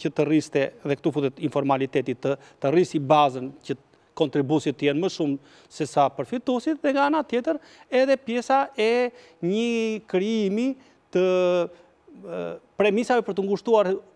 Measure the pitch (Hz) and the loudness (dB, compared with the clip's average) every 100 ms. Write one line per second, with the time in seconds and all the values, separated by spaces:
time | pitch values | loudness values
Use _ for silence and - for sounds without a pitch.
0 | 160 - 147 156 - 143 135 - 151 139 | -2 -2 2 2 2 -2 -2 -4 -4 -2
1 | 160 143 139 - 151 143 139 135 131 143 | -2 -2 -4 -2 -4 -2 0 0 0 -2
2 | 127 123 135 139 - - 139 160 180 160 | -2 -4 -4 -4 -8 -6 0 2 2 0
3 | 135 151 143 127 131 135 - 135 _ _ | 2 4 4 0 -12 -14 -10 -10 _ _
4 | _ - 156 147 135 156 151 127 143 143 | _ -2 -2 0 2 0 0 -2 0 0
5 | 185 - 151 139 - - - - 151 - | -2 -2 -2 -2 -8 -20 -18 -8 -4 2
6 | 139 - 135 254 254 247 311 311 294 269 | 2 0 -8 -6 -2 -2 -2 -2 0 0
7 | 285 311 - 233 254 302 - - - 254 | 0 0 -2 -4 -2 -6 -6 -20 -4 0
8 | 262 262 247 240 233 269 269 - 220 240 | 2 0 -2 -6 0 0 0 -2 0 2
9 | 247 - - - 170 208 233 233 226 214 | -2 -6 -20 -6 -2 0 0 0 -2 -4
10 | - 185 202 226 202 208 254 262 - _ | -2 -2 0 0 0 0 -2 -4 -12 _
11 | _ 180 185 185 180 180 175 - _ _ | _ 0 2 2 2 2 -2 -6 _ _
12 | _ 302 190 175 85 - _ - 202 202 | _ -20 -12 -10 -8 -10 _ 0 2 2
13 | 233 247 214 190 196 196 - 220 185 190 | 2 0 0 -4 -2 -2 2 2 2 0
14 | - | -6